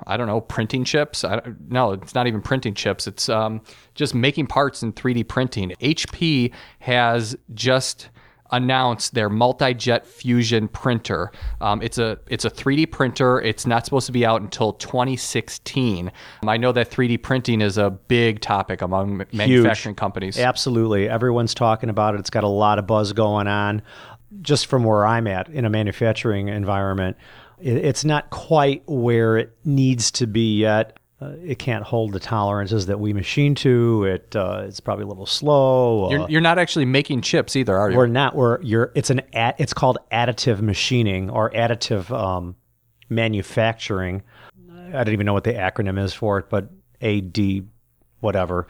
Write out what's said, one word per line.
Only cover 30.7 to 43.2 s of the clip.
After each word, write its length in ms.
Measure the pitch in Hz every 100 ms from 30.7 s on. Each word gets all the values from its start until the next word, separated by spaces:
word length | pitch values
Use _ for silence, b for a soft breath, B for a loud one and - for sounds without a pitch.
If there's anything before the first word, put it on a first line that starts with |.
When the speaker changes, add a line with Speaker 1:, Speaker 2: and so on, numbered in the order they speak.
| 107 110 - _ -
Speaker 2:
Uh, 100 | 139 147
it 160 | 175 123
can't 280 | - 107 104
hold 260 | 117 110
the 80 | 98
tolerances 680 | - 113 101 104 98 110 92
that 120 | 107
we 140 | 104
machine 420 | 101 90 - 143 139
to. 480 | 139 123 117 110
It, 320 | 98 92 - 110
uh, 300 | 92 98 98
it's 140 | 101
probably 240 | - 101 101
a 20 |
little 180 | 95 98
slow. 800 | - 143 147 135 127 123 110 92
Uh, 20 |
Speaker 1:
You're, 200 | 139 90
you're 100 | 156
not 180 | 165 175
actually 240 | 170 -
making 380 | 127 131 - 131
chips 340 | - 165 120 139
either, 220 | 127 95
are 120 | 104
you? 60 | 120
Speaker 2:
We're 120 | 123
not. 280 | 120 139 151
We're, 260 | 123 120
you're, 300 | 127 113 123
it's 160 | - -
an 120 | 127 -
ad-, 220 | 117 117 -
it's 160 | 135
called 260 | - 135 123 -
additive 480 | 113 120 113 - 101
machining 680 | 107 95 - 123 107 95 95
or 200 | 113 110
additive, 600 | 110 117 117 - 107 87
um, 460 | 123 95 90 87 90 _ _ _ _ -
manufacturing. 1120 | 113